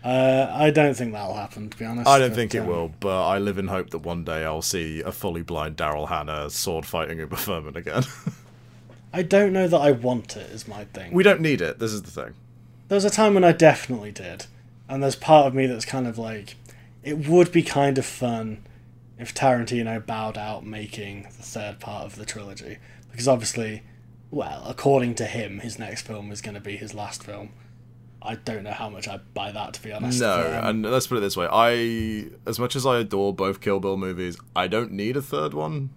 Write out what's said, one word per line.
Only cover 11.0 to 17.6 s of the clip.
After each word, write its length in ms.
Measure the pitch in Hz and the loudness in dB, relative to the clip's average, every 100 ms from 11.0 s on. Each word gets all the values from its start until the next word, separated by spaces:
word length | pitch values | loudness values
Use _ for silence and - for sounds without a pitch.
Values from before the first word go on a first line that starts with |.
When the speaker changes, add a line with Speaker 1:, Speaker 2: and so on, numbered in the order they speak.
| - | -2
Speaker 2:
We 120 | 170 | 4
don't 160 | 196 180 | 6 6
need 200 | 160 135 | 4 2
it, 200 | 82 - | 0 -2
this 120 | 113 | -4
is 100 | 107 | -4
the 100 | 87 | -8
thing. 220 | - 58 - - - - - - | -12 -12 -14 -20 -20 -20 -20 0
Speaker 1:
There 100 | 202 | 2
was 80 | |
a 60 | 202 | 2
time 240 | 202 214 | 4 6
when 80 | 202 | 8
I 60 | 175 | 8
definitely 600 | 165 160 135 - 120 104 | 10 8 8 -2 -8 -8
did, 340 | 98 90 87 - - - - - | -12 -12 -12 -16 -18 -20 -20 -8
and 140 | 135 | -2
there's 140 | 139 - | 0 0
part 320 | - 156 139 | 8 10 10
of 60 | |
me 120 | 131 131 | 4 0
that's 180 | 117 | 0
kind 220 | - 135 123 | -6 -4 -4
of 100 | 113 | -4
like, 380 | 113 107 101 - - - - - | -8 -8 -12 -18 -20 -20 -20 -16
it 240 | 139 151 147 | -8 -4 4
would 240 | 175 175 | 6 8
be 120 | 170 | 6